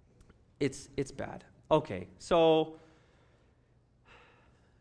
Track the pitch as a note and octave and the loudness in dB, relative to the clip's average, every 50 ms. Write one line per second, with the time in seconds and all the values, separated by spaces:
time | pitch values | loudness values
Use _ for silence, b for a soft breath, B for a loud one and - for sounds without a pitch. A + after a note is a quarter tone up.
0 | _ _ _ _ - _ - _ _ _ _ _ C#3+ C3+ C3+ - - - - - | _ _ _ _ -20 _ -20 _ _ _ _ _ -4 -4 -4 -6 -18 -14 -8 -8
1 | C#3 - - - G#2 G#2 - - - - _ _ _ _ D3+ D#3 D3+ - G#2+ F2+ | -8 -8 -8 -12 -12 -10 -12 -14 -18 -20 _ _ _ _ 0 0 0 -2 -10 -12
2 | F#2 - - - - - F#3 E3+ E3 D#3+ D#3+ D#3+ D#3 D#3 D#3 b b b b b | -12 -14 -18 -20 -4 2 4 4 6 6 4 4 2 -2 -6 b b b b b
3 | b b b b b b b b b b b b b b b _ _ _ _ _ | b b b b b b b b b b b b b b b _ _ _ _ _
4 | _ b b b b b b b b b b b b b b b | _ b b b b b b b b b b b b b b b